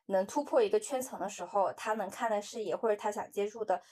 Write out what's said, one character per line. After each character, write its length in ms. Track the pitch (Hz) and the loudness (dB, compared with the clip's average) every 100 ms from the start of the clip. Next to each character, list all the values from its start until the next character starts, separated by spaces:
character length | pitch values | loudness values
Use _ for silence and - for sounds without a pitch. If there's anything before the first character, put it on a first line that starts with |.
| - | 0
能 180 | 190 196 | 0 2
突 180 | 294 | -2
破 180 | 294 294 | 2 4
一 40 | 208 | 6
个 120 | 208 | 4
圈 200 | 214 262 | 0 -4
层 200 | 254 208 | -4 -6
的 100 | 190 | -6
时 160 | - 180 | -6 -2
候， 260 | 202 180 | 2 2
她 200 | - 220 | 0 -2
能 160 | 220 190 | -2 -2
看 200 | - 233 | -2 0
的 120 | 208 | 0
视 220 | 208 233 | -2 -6
野， 120 | 202 175 | -4 0
或 140 | 226 | 2
者 60 | 208 | 2
她 160 | - | 0
想 200 | 208 180 | -4 -6
接 160 | - 202 | -2 -2
触 160 | 226 | -2
的 180 | 208 180 - | 0 0 -2